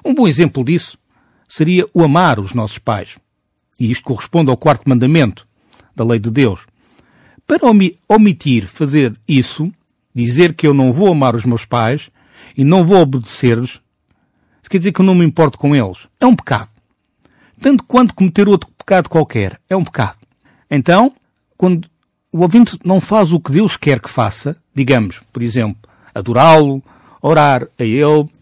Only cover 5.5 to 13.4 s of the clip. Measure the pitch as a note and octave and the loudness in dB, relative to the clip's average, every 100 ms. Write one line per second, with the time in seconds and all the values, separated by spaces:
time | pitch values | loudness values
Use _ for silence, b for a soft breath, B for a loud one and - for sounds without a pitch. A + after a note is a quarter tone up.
5.5 | b b b b - A2+ A2+ A2+ B2 A#2+ | b b b b -6 -4 -2 -2 0 0
6.5 | F2+ _ b b b b b b b - | -2 _ b b b b b b b -6
7.5 | D#4+ C4 G#3+ F#3 - - A3 G#3 D3 C#3+ | 0 2 2 0 -4 -2 2 2 0 -2
8.5 | A#2+ F#2+ - D3 D3+ B2 - - C3+ - | -2 -4 -6 -2 0 -2 -4 -2 -2 -2
9.5 | - E3 - _ _ _ B2 A#2+ B2+ F3 | -6 -10 -10 _ _ _ -6 -4 0 0
10.5 | D#3+ D3+ C#3 C3 C3 G3+ D#3 C3 A#2 A2+ | 2 0 2 0 2 0 2 0 0 -4
11.5 | A#2 - A#2+ A2+ D3 - b b b b | -4 -4 -4 -2 -4 -10 b b b b
12.5 | - C#3 F#3 E3+ G3 C#3+ C3 A2 - | -2 2 2 4 4 4 -2 -8 -4